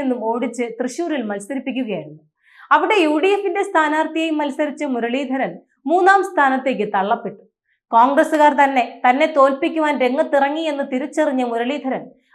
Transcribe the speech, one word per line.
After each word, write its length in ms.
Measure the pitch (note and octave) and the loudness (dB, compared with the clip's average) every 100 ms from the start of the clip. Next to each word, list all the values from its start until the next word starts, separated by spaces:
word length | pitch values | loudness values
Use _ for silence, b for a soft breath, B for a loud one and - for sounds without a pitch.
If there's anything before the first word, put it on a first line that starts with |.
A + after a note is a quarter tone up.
നിന്നും 240 | C4+ A#3+ A3 | -2 -2 -4
ഓടിച്ച് 380 | A#3+ C4 - A#3 - | -4 -4 -6 -8 -6
തൃശൂരിൽ 420 | B3 D4 E4+ D4+ | -8 -6 -4 -4
മത്സരിപ്പിക്കുകയായിരുന്നു. 1040 | G#3+ G3+ G3+ C#4 C4+ A#3+ A3+ F3+ D3+ D3+ _ b b b b | -4 -8 -8 -8 -6 -6 -6 -8 -10 -16 _ b b b b
അവിടെ 240 | D4 E4+ G#4+ | 2 4 2
യു 160 | D#4 D4+ | 2 2
ഡി 100 | F#4+ | 2
എഫിന്റെ 360 | G4+ G4 G4 | 0 0 -2
സ്ഥാനാർത്ഥിയായി 680 | G4 F4+ D#4 D4+ D#4 D#4+ D#4+ | -2 0 0 0 -2 -2 -2
മത്സരിച്ച 540 | D4+ D4 C4+ D4 C#4+ | -2 -4 -2 -4 -4
മുരളീധരൻ 760 | D4 A#3+ A#3 B3+ C4 C4 G#3 E3+ - _ C4+ | -6 -4 -4 -4 -4 -4 -4 -8 -18 _ -2
മൂന്നാം 380 | F4 F#4 G4 | 2 4 4
സ്ഥാനത്തേക്ക് 640 | F4+ - C#4 C4 C4 G3+ G#3 | 2 0 2 0 -2 -2 -2
തള്ളപ്പെട്ടു. 500 | G3+ G3 A3+ G#3 - _ _ _ _ _ | -2 -2 -2 -6 -14 _ _ _ _ _
കോൺഗ്രസുകാർ 640 | A#3 B3 C#4 D#4 D#4 D4 C#4 | 4 4 4 2 4 4 6
തന്നെ 380 | C#4 C4+ A#3 - B3 | 4 2 -2 0 2
തന്നെ 160 | B3+ D#4 D#4 | 2 2 4
തോൽപ്പിക്കുവാൻ 600 | C4+ C4+ E4+ D#4+ D4+ C4 | 4 4 -2 0 0 0
രംഗത്തിറങ്ങി 640 | B3+ C4+ D#4+ C#4+ C#4 D4+ | 0 0 0 2 2 0
എന്ന് 220 | D#4+ C#4 C#4 | -4 -4 -4
തിരിച്ചറിഞ്ഞ 500 | C4 C#4+ - D4+ B3+ | -4 -4 -2 0 0
മുരളീധരൻ 680 | B3 A3+ A#3+ C#4+ B3+ G#3+ - - b | -2 -2 -2 -4 -4 -6 -8 -20 b